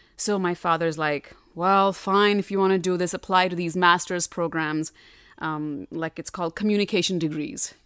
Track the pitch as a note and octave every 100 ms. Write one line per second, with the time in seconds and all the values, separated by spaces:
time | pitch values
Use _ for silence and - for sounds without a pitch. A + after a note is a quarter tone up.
0 | _ - - G3+ F3+ F3 F3+ D#3+ E3 D#3
1 | D#3 C#3+ - - _ - F3+ G3 G3 F#3+
2 | G3 G3 G#3 G3+ F#3+ G3 F#3+ F#3+ F3+ F3
3 | F3+ F#3 - F#3 F#3 F3 E3+ F3 F3+ F3
4 | - F3+ - - E3 D#3+ D#3 D#3 D#3 _
5 | - - - - D#3+ D#3 D3+ C#3 F#2 E3
6 | D#3+ - - - F3 - G#3+ G#3 G3+ G3
7 | E3+ F3+ D#3+ D#3 D3 - - -